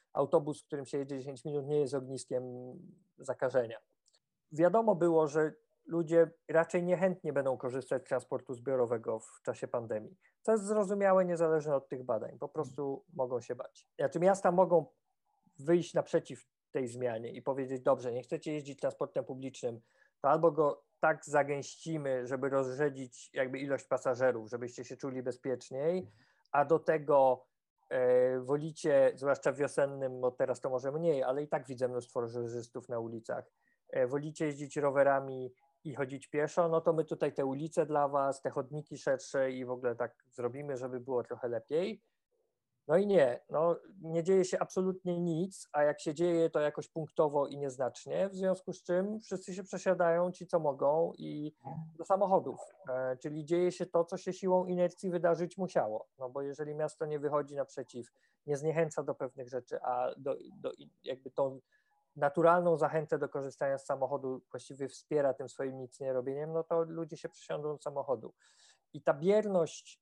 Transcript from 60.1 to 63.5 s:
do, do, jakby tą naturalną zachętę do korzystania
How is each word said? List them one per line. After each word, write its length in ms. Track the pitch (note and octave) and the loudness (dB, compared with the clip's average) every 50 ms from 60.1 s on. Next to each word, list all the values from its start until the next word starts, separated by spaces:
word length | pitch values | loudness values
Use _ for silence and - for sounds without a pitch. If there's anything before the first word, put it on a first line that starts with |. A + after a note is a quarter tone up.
| - | -4
do, 200 | - C3+ C#3 C3 - - - - - | -6 -6 -6 -6 -6 -10 -16 -16 -10
do, 120 | - - - - - - _ _ _ | -10 -10 -10 -10 -16 -20 _ _ _
jakby 280 | - C3 B2+ - C3 | -10 -10 -10 -12 -8
tą 300 | - - C#3 C3+ C3+ C3 - _ _ _ _ _ _ _ _ _ _ | -2 -2 -2 -2 -2 -8 -14 _ _ _ _ _ _ _ _ _ _
naturalną 600 | D3 C#3+ C#3+ - F3 E3 E3 E3+ F3+ F3 F3 E3 | -2 0 0 2 4 6 6 6 6 4 4 2
zachętę 420 | D3 D#3 C#3+ C#3+ D#3+ D3+ - E3 D3 | 2 2 0 0 -2 -2 -2 -2 -2
do 100 | C#3+ C3+ | -2 -4
korzystania 500 | - C#3+ C3+ C#3 | -4 -6 -6 -6